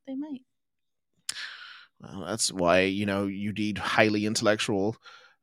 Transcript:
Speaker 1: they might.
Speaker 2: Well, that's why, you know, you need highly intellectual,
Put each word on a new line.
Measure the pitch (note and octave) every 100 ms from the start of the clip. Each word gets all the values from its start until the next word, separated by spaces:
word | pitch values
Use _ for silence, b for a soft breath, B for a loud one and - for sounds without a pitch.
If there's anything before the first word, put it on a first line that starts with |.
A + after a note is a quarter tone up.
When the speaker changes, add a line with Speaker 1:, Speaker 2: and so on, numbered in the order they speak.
| -
Speaker 1:
they | C4+
might. | D4+ C4 _ _ _ _ _ _ _ _ - B B B B B B _
Speaker 2:
Well, | - F#2+ E2
that's | A2+ -
why, | F#2 F2 F#2
you | F#2+ G2 G#2
know, | G2 G2+
you | G2 G2+
need | G2+ G#2+ F#2+
highly | - - A2 G#2 G#2
intellectual, | - G#2+ G#2+ - G2+ G2+ A2+ b b b b